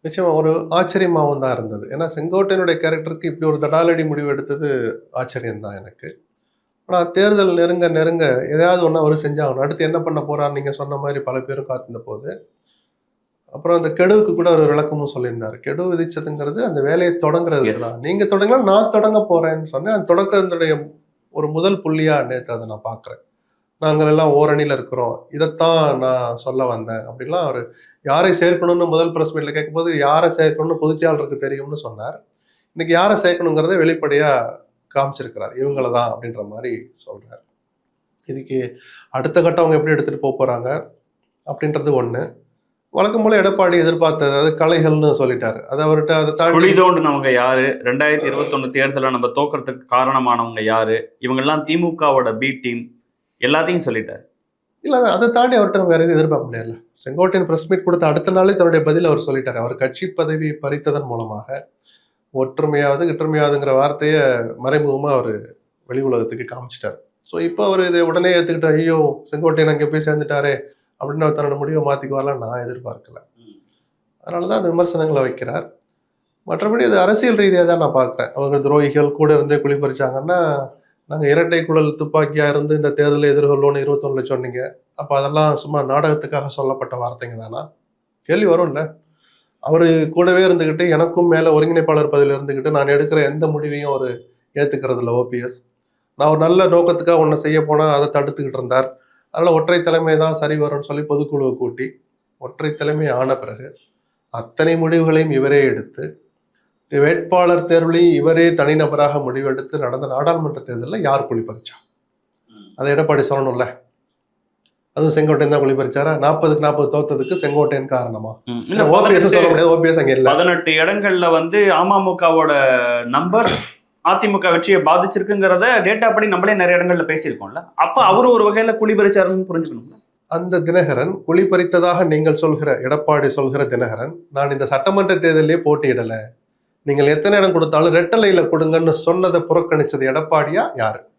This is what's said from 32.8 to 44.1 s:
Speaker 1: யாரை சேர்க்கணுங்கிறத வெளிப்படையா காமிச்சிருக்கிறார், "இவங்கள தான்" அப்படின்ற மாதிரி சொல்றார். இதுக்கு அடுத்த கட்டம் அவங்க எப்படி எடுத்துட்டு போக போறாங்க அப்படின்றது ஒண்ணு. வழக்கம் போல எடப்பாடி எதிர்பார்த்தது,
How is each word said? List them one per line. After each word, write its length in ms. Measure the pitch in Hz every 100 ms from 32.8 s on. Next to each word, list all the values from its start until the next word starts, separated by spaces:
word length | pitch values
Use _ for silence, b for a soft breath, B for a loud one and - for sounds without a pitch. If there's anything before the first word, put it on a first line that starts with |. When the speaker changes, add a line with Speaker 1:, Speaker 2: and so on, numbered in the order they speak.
| 165
Speaker 1:
யாரை 220 | 170 196 208
சேர்க்கணுங்கிறத 600 | 180 175 170 156 160 190
வெளிப்படையா 720 | 165 160 151 143 151 131 117 - _ _ _
காமிச்சிருக்கிறார், 640 | 139 139 - 117 104 101 123
"இவங்கள 320 | 139 139 123
தான்" 200 | 120 117
அப்படின்ற 360 | - 117 113 101
மாதிரி 420 | 107 123 110 - _
சொல்றார். 460 | - 104 113 110 _ _ _ _ _ _ _ _ -
இதுக்கு 500 | 135 131 131 120 B B B B
அடுத்த 320 | 131 131 175
கட்டம் 220 | 165 170
அவங்க 120 | 160 156
எப்படி 160 | 156
எடுத்துட்டு 280 | 151 - -
போக 260 | 139 - 131
போறாங்க 380 | 120 123 156 - _ _ _ _ _ -
அப்படின்றது 560 | 147 147 147 147 131
ஒண்ணு. 300 | 120 120 - - _ _ _ _ _
வழக்கம் 320 | - 208 226
போல 180 | 214 214
எடப்பாடி 340 | 190 196 180
எதிர்பார்த்தது, 560 | 175 165 170 160